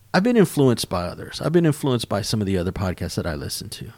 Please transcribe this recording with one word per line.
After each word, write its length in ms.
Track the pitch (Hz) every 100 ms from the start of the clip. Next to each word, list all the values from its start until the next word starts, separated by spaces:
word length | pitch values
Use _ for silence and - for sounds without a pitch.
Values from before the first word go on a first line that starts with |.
| _
I've 100 | -
been 140 | 233 240
influenced 540 | 180 - 131 113 -
by 140 | 90
others. 360 | 87 - - -
I've 120 | -
been 120 | 170
influenced 460 | 165 139 139 120 -
by 100 | 104
some 220 | - 110
of 40 | 98
the 120 | 95
other 140 | 90
podcasts 420 | 82 92 85 85
that 120 | - 85
I 100 | 73
listen 340 | 67 - -
to. 200 | - 113